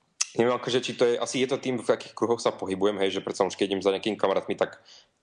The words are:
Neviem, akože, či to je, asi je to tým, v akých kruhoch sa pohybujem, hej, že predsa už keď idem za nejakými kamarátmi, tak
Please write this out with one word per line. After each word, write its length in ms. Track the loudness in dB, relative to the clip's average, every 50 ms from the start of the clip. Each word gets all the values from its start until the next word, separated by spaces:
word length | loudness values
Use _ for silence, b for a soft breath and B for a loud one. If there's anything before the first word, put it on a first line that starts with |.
| _ _ _ -6 -6 -2 0
Neviem, 160 | 2 4 4 2
akože, 300 | 0 0 0 -2 -2 -2
či 100 | -2 0
to 140 | 2 4
je, 80 | 4 4
asi 260 | 2 -2 -2 -2 0
je 80 | 0 0
to 80 | 0
tým, 220 | -2 -2 -2 -4 -2
v 100 | 0 0
akých 220 | 0 0 -2 -8 -6
kruhoch 300 | -2 0 0 0 2 0
sa 80 | -2
pohybujem, 480 | -2 -2 -4 -4 -2 2 2 2 2 2
hej, 180 | 0 0 0
že 60 | -2 -4
predsa 240 | -4 0 0 0
už 80 | 0 0
keď 160 | -2 -2 0
idem 100 | 0 0
za 140 | 2 2 0
nejakými 240 | 0 0 -2 -2 0
kamarátmi, 400 | 0 2 2 0 0 -2 -2 -2
tak 240 | -2 -4 -4 -8 B B B B B B B _